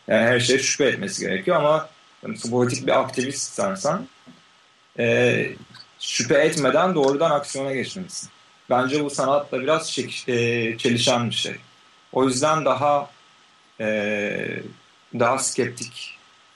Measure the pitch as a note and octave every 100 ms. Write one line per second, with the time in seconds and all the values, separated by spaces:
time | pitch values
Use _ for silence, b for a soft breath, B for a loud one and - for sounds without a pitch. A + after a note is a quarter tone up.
0 | - A2 A#2 B2 A#2+ C3+ - - C3+ G#2
1 | G2 - F#2+ F#2+ - E3 D3 D#3 - -
2 | _ - - A2+ A#2+ B2 B2 B2 - -
3 | B2 - B2+ C#3 - - G2+ F#2+ C#3 F#3
4 | B3+ _ - - _ _ _ _ _ -
5 | A#2 A#2+ B2 A2 G#2+ - - - - -
6 | - - B2 C#3+ D#3 D#3+ C3 C#3+ F#3 D#3+
7 | C3+ C#3 E3 D3 - C3+ C3+ C3+ A2 F#2+
8 | E2+ - - - _ _ - B2+ C3 D3
9 | C#3+ C#3+ C3 C#3+ C#3+ C3 C3 D#3+ D#3+ -
10 | A#2+ - - A#2+ A#2 A#2 A2+ A#2 B2+ A#2+
11 | B2+ A#2+ A#2 - - - - _ _ _
12 | - B2+ C3 B2 D3+ D#3 C3+ B2+ D3 D3
13 | C#3+ - _ _ _ _ _ - G#2+ G#2+
14 | G#2 G#2 G#2 - - - - - _ _
15 | - A#2+ A#2+ C3 - - A#2+ - - -
16 | - - _ _ _